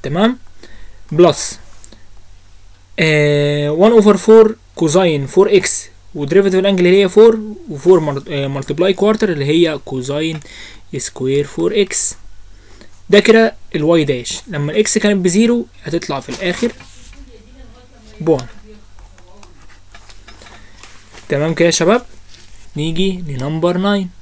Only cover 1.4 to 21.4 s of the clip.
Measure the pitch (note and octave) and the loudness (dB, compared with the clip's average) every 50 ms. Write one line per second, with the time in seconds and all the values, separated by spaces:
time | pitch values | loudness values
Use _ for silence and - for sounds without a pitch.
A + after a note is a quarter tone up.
1.4 | - - - - - - - - - - - - - - - - - - - - | -6 -8 -8 -10 -16 -20 -20 -20 -20 -20 -20 -20 -20 -20 -20 -20 -20 -20 -20 -20
2.4 | - - - - - - - - - _ - - E3 D#3+ D#3 D3+ D3 D3 D3 D3 | -20 -20 -20 -20 -20 -20 -20 -20 -20 _ -6 -2 0 2 2 2 2 2 2 0
3.4 | D3 C#3+ D3 D3 D3 D3 D3+ D#3+ F#3+ A3+ A#3+ A3+ G3+ G#3+ G3+ G3+ - - A3 A3+ | 0 0 -2 -2 -2 -4 0 2 2 4 6 6 6 6 6 4 4 6 8 8
4.4 | A3 G#3+ A3 - - - - - E3+ D#3 C#3+ F#3 F#3+ F3 D#3 C#3+ C#3 C3 - F#3 | 8 6 2 -4 -16 -20 -6 -4 -2 2 2 2 2 2 0 -2 -4 -2 2 2
5.4 | G3 G#3 G3+ F#3 F#3 - - - - - - - - - - E3+ C#3+ C#3 E3 F#3+ | 2 4 4 2 2 2 -2 -4 -4 -8 -18 -20 -20 -16 -10 -8 -6 0 2 2
6.4 | G3 G3 F#3 F#3 F#3 G3+ G3 F3+ F3+ F3 F3+ G3 G3+ F#3 F#3 G#3 A3 A3+ A3+ A3 | 2 4 0 0 0 2 2 2 4 4 4 4 2 2 6 6 6 6 6 2
7.4 | G#3+ G#3+ G#3 - - C#4+ D#3 C#3 C3+ E3+ F#3+ E3+ D#3 D3 C#3 C3+ A#2+ - D3 C#3 | -4 -10 -14 -16 -14 -14 -14 -4 4 4 4 4 4 0 -6 -6 -8 -8 -6 -6
8.4 | C#3 C3+ C#3 C#3 C3 - D3 D3 F3+ F#3+ F#3+ - G3 G#3+ A3 G#3+ A3+ G#3 E3+ D3 | -6 -4 -6 -8 -6 -6 -2 -2 0 0 0 2 2 0 2 0 0 -2 -2 -4
9.4 | C#3 C#3+ D#3 E3 E3+ D#3+ D#3 C3+ - - C3+ C3 B2 C3+ C#3+ D3 D#3+ E3 D#3+ D#3 | -2 0 2 2 2 0 -2 -6 -10 -10 -10 -8 -8 -6 -6 -4 -4 -6 -6 -8
10.4 | D3 - - - - - - - - - - C#3 - - - - B2+ C3 C3+ C#3+ | -14 -18 -20 -20 -20 -20 -20 -20 -18 -14 -12 -10 -10 -10 -10 -6 -4 -2 -2 -2
11.4 | C#3+ C#3 - - E3 E3+ - G#3 G3+ F#3 - - - - - - - - - - | -2 -4 -6 -4 -4 -2 0 0 -2 -2 -2 -4 -4 -4 -8 -10 -18 -18 -18 -18
12.4 | - - - - - - - - - - - - - - G3 G#3 G3+ - A3 A3+ | -20 -20 -20 -20 -20 -20 -20 -20 -20 -20 -20 -20 -4 2 2 2 4 6 4 4
13.4 | A3+ A3+ - - - - - D#3 D3+ D#3 E3+ E3+ D3+ C#3+ C3+ B2 A#2 - - - | 4 2 -2 -8 -18 -8 -6 -4 0 2 2 2 2 0 -2 -4 -6 -10 -12 -12
14.4 | - - F#3 C#3+ C#3+ D3 D#3+ G#3+ G#3+ - - A3 G#3 G#3 G#3 G3 F3+ F#3 E3+ G3+ | -12 -10 -8 -6 -6 -2 0 0 0 0 0 0 0 0 0 2 0 0 2 2
15.4 | A#3 A#3 A#3+ A#3+ - - _ - - D#3+ D3+ E3+ - - D3 C3+ - - B2+ - | 2 2 0 -2 -4 -8 _ -16 -12 -8 -8 -6 -6 -6 -10 -10 -8 -12 -12 -6
16.4 | G3 F3 F3+ - A#3 A#3+ - - - - - - - - - - - - - - | -6 -6 -4 -4 -4 -6 -6 -10 -20 -20 -20 -20 -20 -20 -20 -20 -20 -20 -20 -20
17.4 | - - - - - - - - - - - - - - - - D#3 E3 D#3 C3 | -20 -20 -20 -20 -20 -20 -20 -20 -20 -20 -20 -20 -20 -20 -16 -8 -2 -2 -2 -2
18.4 | B2 - - - - - - - - - - - - - - - - - - G#3 | -2 -10 -18 -20 -20 -20 -20 -20 -20 -20 -20 -20 -20 -20 -20 -20 -20 -20 -20 -20
19.4 | - - - - - - - - - - - - - - - - - - - - | -20 -20 -20 -20 -20 -20 -20 -20 -20 -20 -20 -20 -20 -20 -20 -20 -20 -20 -20 -20
20.4 | - - - - - - - - - - - - - - - - - - D3 C#3 | -20 -20 -20 -20 -20 -20 -20 -20 -20 -20 -20 -20 -20 -20 -20 -20 -8 -4 -4 -2